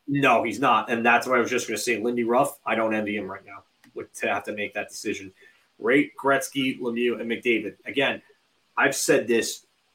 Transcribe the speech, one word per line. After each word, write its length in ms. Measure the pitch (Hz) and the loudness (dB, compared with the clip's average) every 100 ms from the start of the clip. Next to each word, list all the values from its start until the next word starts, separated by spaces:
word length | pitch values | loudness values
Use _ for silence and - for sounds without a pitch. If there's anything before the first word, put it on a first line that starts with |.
| - | -4
No, 360 | 143 135 113 | 2 4 4
he's 160 | 117 104 | 2 0
not. 320 | 135 110 117 | 2 2 2
And 120 | 117 117 | 0 4
that's 200 | 117 120 | 4 4
what 100 | 123 | 2
I 40 | |
was 80 | 107 | 2
just 180 | 123 - | 0 -2
gonna 100 | 107 | -4
say. 200 | - 110 | -2 -2
Lindy 240 | 120 120 | 0 0
Ruff, 360 | 113 123 - - - | 2 2 2 -2 -4
I 100 | 113 | 0
don't 180 | 110 | 0
envy 240 | 110 104 104 | 0 -2 -4
him 120 | 95 | -6
right 140 | 98 - | -12 -16
now 180 | 98 - _ _ 117 | -20 -20 _ _ -14
with, 180 | - - | -14 -6
to 80 | 117 | -4
have 160 | 101 | -2
to 100 | - | -4
make 200 | 104 101 95 | -8 -8 -8
that 140 | - | -10
decision. 440 | - 110 95 98 - _ _ _ _ | -8 -8 -8 -10 -20 _ _ _ _
Ray, 320 | 107 139 143 - | 2 2 2 -2
Gretzky, 600 | 135 135 - 139 131 113 | 0 0 0 -2 -2 -2
Lemieux, 400 | 123 117 120 110 | -4 0 0 0
and 100 | 117 | -4
McDavid. 460 | 113 123 110 104 - - | -2 0 0 -2 -10 -6
Again, 360 | 117 131 - - _ _ _ _ - | -2 -2 -2 -10 _ _ _ _ 0
I've 180 | 143 - | 0 2
said 320 | - 143 113 | 2 2 4
this, 380 | 117 104 - _ _ _ | 2 0 -6 _ _ _